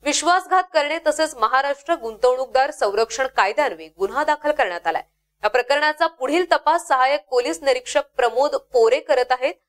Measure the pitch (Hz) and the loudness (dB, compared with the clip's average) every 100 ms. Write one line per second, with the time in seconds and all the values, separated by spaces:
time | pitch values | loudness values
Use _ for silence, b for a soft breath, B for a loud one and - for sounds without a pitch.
0 | 285 285 302 359 370 370 370 320 285 320 | -2 -2 2 0 2 0 2 -2 -2 -2
1 | 311 302 311 254 220 254 277 277 - 339 | -2 -2 -4 -2 0 0 0 -4 -4 -4
2 | 226 214 254 254 262 254 277 294 220 202 | -4 0 0 0 -2 0 0 0 -2 0
3 | 226 - 262 - 196 247 277 165 160 _ | -2 -2 -4 0 0 0 -2 -4 -16 _
4 | 196 247 302 - 196 202 220 170 165 160 | -4 -2 -2 -2 -2 -2 -2 -2 -4 -4
5 | - _ _ _ 208 240 247 285 302 302 | -8 _ _ _ -2 0 0 0 0 0
6 | 330 330 262 311 359 330 - 339 - 262 | -4 -2 -2 0 2 0 2 0 0 0
7 | 262 285 - 254 285 339 277 254 254 285 | 2 0 -2 -2 -2 -2 -2 -2 0 -2
8 | 277 - 240 226 294 285 _ 247 453 269 | -2 -2 0 2 0 -2 _ 2 4 2
9 | - 262 247 254 262 - | 2 0 0 -2 -2 -6